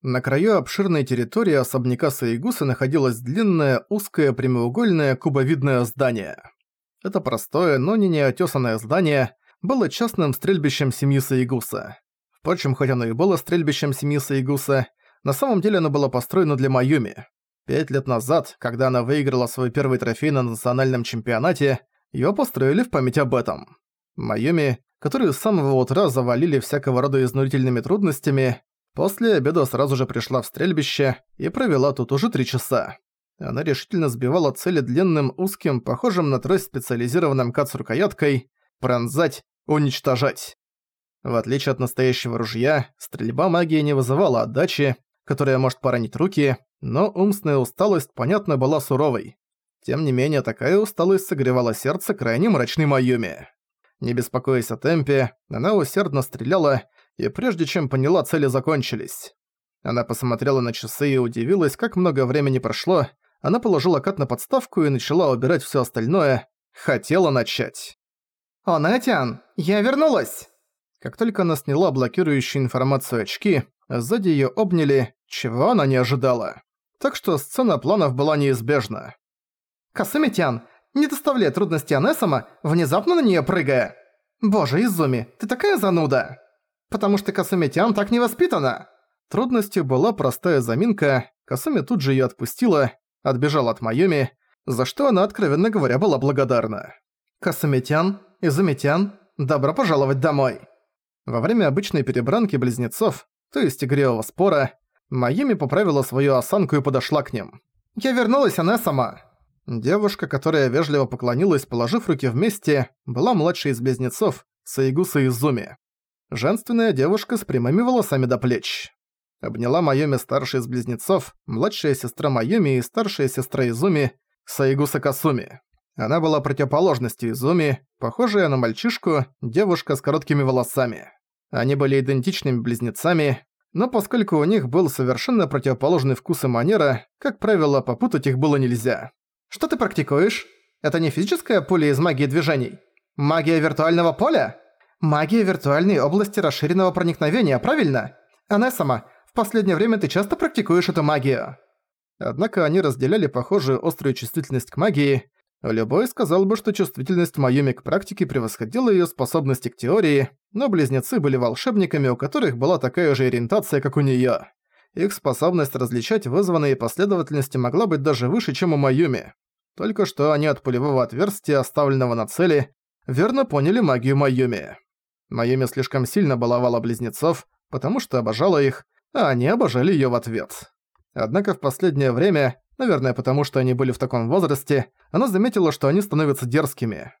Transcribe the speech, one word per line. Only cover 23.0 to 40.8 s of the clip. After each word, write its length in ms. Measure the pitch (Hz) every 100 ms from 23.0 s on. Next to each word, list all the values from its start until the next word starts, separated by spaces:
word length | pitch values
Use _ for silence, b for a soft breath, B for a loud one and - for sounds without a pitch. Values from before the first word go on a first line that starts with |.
| 127 127
об 160 | 135 123
этом. 420 | 113 73 - _ _ _ _ -
Майюми, 640 | 113 107 123 170 143 120 _ _
которую 320 | 151 269 220
с 60 | 135
самого 380 | 220 202 139 131
утра 340 | 127 135 196
завалили 500 | 131 123 120 170 139
всякого 420 | - 143 135 127
рода 220 | 139 135
изнурительными 560 | 127 131 135 135 131 123
трудностями, 840 | 113 202 196 139 - 139 131 123 _ _ _
после 420 | - 196 196 233 196
обеда 300 | 131 165 131
сразу 300 | 120 139 135
же 100 | 127
пришла 360 | - - 127
в 40 | -
стрельбище 720 | - 175 165 139 - 139 123 _ _
и 120 | -
провела 440 | 180 254 147 135
тут 180 | 139 123
уже 180 | 139 226
три 160 | 175 127
часа. 520 | 127 - 127 95 - _ _ _ _
Она 240 | - 120
решительно 460 | 160 - - 190 156
сбивала 420 | 117 123 165 156
цели 300 | 131 - 160
длинным, 520 | 120 127 190 156 139 -
узким, 440 | 190 - - 131
похожим 480 | - 120 247 180 156
на 100 | 131
трость 260 | 123 185 -
специализированным 880 | 139 - 120 120 151 165 135 120
кац-рукояткой 1000 | 117 139 - - 117 202 104 147 135 - _ _ _
"пронзать, 640 | 127 123 117 139 170 - _ _ -
уничтожать". 920 | 151 147 131 - 123 139 - - - _ _